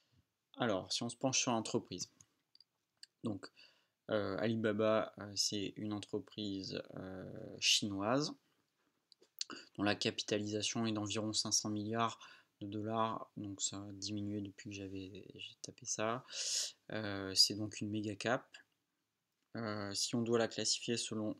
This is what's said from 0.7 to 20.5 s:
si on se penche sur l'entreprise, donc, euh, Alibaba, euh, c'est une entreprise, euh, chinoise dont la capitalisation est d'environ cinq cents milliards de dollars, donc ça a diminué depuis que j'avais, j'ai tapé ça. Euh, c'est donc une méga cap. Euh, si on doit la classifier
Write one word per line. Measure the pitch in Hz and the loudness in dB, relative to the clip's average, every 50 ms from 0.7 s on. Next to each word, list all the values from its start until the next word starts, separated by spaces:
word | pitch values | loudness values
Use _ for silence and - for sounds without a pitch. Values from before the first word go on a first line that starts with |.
| 101 92 95 95 | 2 2 0 -2
si | - - | -4 -4
on | 120 117 | -4 -4
se | - | -4
penche | - - 135 131 - | -2 -2 0 2 2
sur | - 127 | 2 2
l'entreprise, | 117 113 110 - - 117 - - 95 87 - - _ - - _ _ _ _ _ _ - _ _ _ _ _ _ _ _ - - _ _ - | 2 2 2 0 -2 -2 -2 -4 -8 -8 -10 -10 _ -20 -20 _ _ _ _ _ _ -20 _ _ _ _ _ _ _ _ -20 -20 _ _ -4
donc, | 113 101 98 - - _ - - - _ _ _ _ _ _ _ - | -4 -4 -4 -8 -12 _ -18 -20 -20 _ _ _ _ _ _ _ 0
euh, | 110 107 101 98 98 | 2 2 2 2 0
Alibaba, | - 107 117 113 113 110 110 104 104 110 110 110 110 - - - - | 2 2 2 2 4 4 2 4 4 4 6 6 4 4 0 -4 -8
euh, | 101 104 101 | -8 -4 0
c'est | 95 - - 107 104 95 - - | 0 0 0 0 -2 -2 -4 -4
une | - 107 104 | -4 -4 -2
entreprise, | 104 104 101 - - 104 92 - - 107 107 101 98 95 95 98 98 - - - - - | -2 -4 -4 -4 -4 -4 -6 -6 -8 -6 -4 -2 -2 -4 -4 -4 -6 -6 -6 -8 -10 -10
euh, | 95 95 95 95 95 95 98 98 98 92 98 98 | -8 -8 -8 -8 -10 -10 -10 -10 -12 -12 -4 2
chinoise | - - - - 117 104 98 98 101 110 127 143 151 - - - _ _ _ _ _ _ _ _ _ _ _ _ _ - - _ _ _ _ - - - - - - - _ | 4 6 6 6 4 2 0 2 2 4 4 4 2 0 -4 -8 _ _ _ _ _ _ _ _ _ _ _ _ _ -20 -20 _ _ _ _ -8 -8 -8 -10 -12 -14 -10 _
dont | - | 2
la | 98 104 104 | 4 4 4
capitalisation | - - 113 - - - - 110 104 104 104 107 107 101 - - 117 117 | 4 2 0 0 0 0 0 0 0 2 0 0 0 0 0 0 2 2
est | 113 | 2
d'environ | 107 107 104 101 101 113 107 110 | 2 0 0 0 0 0 0 0
cinq | 107 - - 110 | 0 0 0 2
cents | 101 - - 107 | 2 2 2 2
milliards | 107 104 104 104 113 117 117 113 - - - - - - - _ _ - | 0 0 0 0 0 2 2 0 0 -4 -14 -18 -20 -20 -20 _ _ -10
de | 104 101 | -8 -6
dollars, | 101 107 104 110 113 113 110 113 110 - - - - | -4 -4 -4 0 0 2 2 2 0 -4 -8 -10 -10
donc | - 104 101 98 - | -8 -8 -6 -4 -2
ça | - - 101 98 | -2 -2 -2 -4
a | 101 104 | -8 -10
diminué | 101 98 95 104 107 104 104 104 104 107 | -10 -8 -6 -4 -4 -2 -2 -2 -2 -4
depuis | 101 98 - - - 107 | -4 -6 -10 -12 -12 -10
que | 98 | -10
j'avais, | 98 98 95 98 95 95 92 104 92 - - - | -8 -8 -8 -8 -8 -8 -10 -10 -12 -14 -14 -12
j'ai | 98 101 - - _ | -12 -12 -12 -12 _
tapé | - - - - 123 | -14 -14 -14 -10 -8
ça. | - - - 107 113 117 131 - - - - - - - - - - - _ _ - | -6 -2 0 0 0 0 -2 -4 -8 -6 -4 -2 0 0 0 0 -2 -6 _ _ -6
Euh, | - 110 110 101 98 98 98 95 95 | -4 -4 -2 -2 -2 -2 -2 2 6
c'est | 95 - - 104 | 8 8 8 6
donc | 104 107 101 - - | 2 -4 -4 -4 -4
une | 110 104 | -4 -2
méga | 107 107 104 107 101 | -2 -2 -2 -2 -2
cap. | - - 110 123 139 - - - - - _ _ _ _ _ _ _ _ _ _ _ _ _ _ _ _ _ - | 0 2 2 2 2 0 -6 -20 -20 -20 _ _ _ _ _ _ _ _ _ _ _ _ _ _ _ _ _ -8
Euh, | 117 117 107 104 104 101 101 | -4 -4 -2 -2 -2 -2 -2
si | 98 - - - - | -2 -2 0 2 2
on | 120 | 2
doit | 113 113 117 113 | 4 6 6 6
la | 113 | 6
classifier | 110 | 4